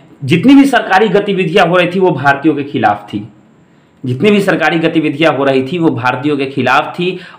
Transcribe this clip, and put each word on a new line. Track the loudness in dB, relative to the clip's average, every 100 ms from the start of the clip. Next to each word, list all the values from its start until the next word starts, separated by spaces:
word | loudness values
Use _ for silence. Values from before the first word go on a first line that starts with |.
| -20 -12
जितनी | -2 2 6 6
भी | 6
सरकारी | 2 0 2 2
गतिविधियां | 0 0 -2 0 0 2
हो | 2
रही | 0
थी | 0
वो | 0
भारतीयों | 0 0 0 0 -2
के |
खिलाफ | -4 -2 -2 -2 -6
थी, | -12 -12 -18 _ _ _ _ _ _
जितनी | -8 0 2
भी | 2
सरकारी | 2 0 0 0
गतिविधियां | 0 0 -2 0 0 0
हो |
रही | 0 0
थी | -2 -2
वो | -2
भारतीयों | 0 -2 -2 -2 -4
के | -4
खिलाफ | -4 0 0 -2 -6
थी | -6 -6 -12